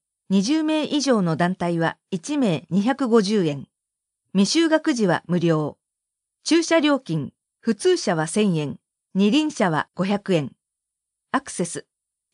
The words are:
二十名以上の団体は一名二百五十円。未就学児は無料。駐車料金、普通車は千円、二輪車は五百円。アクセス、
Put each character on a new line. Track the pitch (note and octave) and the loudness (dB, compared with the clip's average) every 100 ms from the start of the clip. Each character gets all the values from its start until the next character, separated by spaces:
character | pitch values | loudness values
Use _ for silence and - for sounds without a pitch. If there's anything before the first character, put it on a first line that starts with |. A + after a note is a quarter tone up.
| _ _ - | _ _ -2
二 | G3 | 0
十 | G3+ D#4+ | 0 0
名 | D#4 D#4 D4 | 0 -2 -2
以 | D4 | -2
上 | C4+ A3+ | 0 2
の | F3 D#3 | 2 0
団 | F3 F#3 | -2 -2
体 | F3 E3+ | -4 -2
は | D#3+ - - | -2 -4 -8
一 | F#3 - D4 | -8 -4 -2
名 | A3+ D#3 - | 0 -2 -2
二 | F#3 | -2
百 | G#3+ C#4 B3+ | 0 -2 2
五 | A3+ | 2
十 | F#3+ A3 D#3+ | 2 0 -2
円。 | C#3+ - _ _ _ _ _ _ | -4 -12 _ _ _ _ _ _
未 | F#3+ G3 D#4+ E4 | 0 2 2 2
就 | |
学 | D#4 D#4+ | 2 0
児 | B3 F#3+ | 0 0
は | D3 - | 0 -2
無 | F3 | 0
料。 | E3 D#3 D3+ - _ _ _ _ _ _ | 2 0 -2 -8 _ _ _ _ _ _
駐 | - E4+ | 0 0
車 | E4 E4 | 2 2
料 | D4 C4+ | 2 0
金、 | - D#3+ B2 - _ _ | -2 -6 -6 -12 _ _
普 | A3+ G#3+ | -4 0
通 | F#4 F4 | 0 0
車 | - E3 | 0 -2
は | D#3 | -2
千 | G#3+ G#3+ D#3+ | 0 0 0
円、 | C#3+ - _ _ _ | -2 -8 _ _ _
二 | F#3 G#3 | 0 2
輪 | C#4+ D4+ | 2 0
車 | - G3 | -2 -2
は | D3+ - - | -2 -4 -4
五 | F#3+ | -2
百 | G3+ - | -2 0
円。 | E3+ C3 _ _ _ _ _ _ _ _ | -2 -2 _ _ _ _ _ _ _ _
ア | C4 | -6
ク | - | -6
セ | - E3+ | -8 -8
ス、 | C#3+ - _ _ _ _ | -8 -16 _ _ _ _